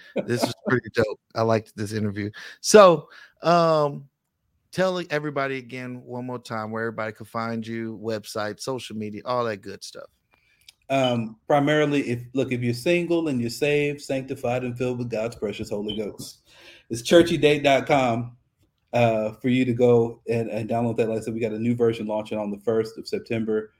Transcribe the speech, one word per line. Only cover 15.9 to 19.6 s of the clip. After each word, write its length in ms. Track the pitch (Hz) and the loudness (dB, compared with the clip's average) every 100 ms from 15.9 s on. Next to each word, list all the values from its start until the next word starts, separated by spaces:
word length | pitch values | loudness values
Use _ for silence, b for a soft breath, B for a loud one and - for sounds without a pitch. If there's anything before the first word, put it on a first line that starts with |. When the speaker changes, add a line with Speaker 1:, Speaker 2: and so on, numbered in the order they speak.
| 104 | -6
Speaker 2:
Ghost, 460 | 101 - - - B B B B B | -8 -10 -16 -18 B B B B B
it's 120 | 120 | -6
churchy 360 | - 170 170 156 | 6 6 6 4
date 260 | 147 147 | 4 4
dot 220 | 139 131 127 | 4 4 4
com, 500 | 143 127 117 120 - _ _ _ _ - | 2 2 0 -4 -12 _ _ _ _ -2
uh, 400 | 120 117 110 107 | 2 4 2 -2
for 160 | 110 131 | -2 0
you 160 | 127 | 2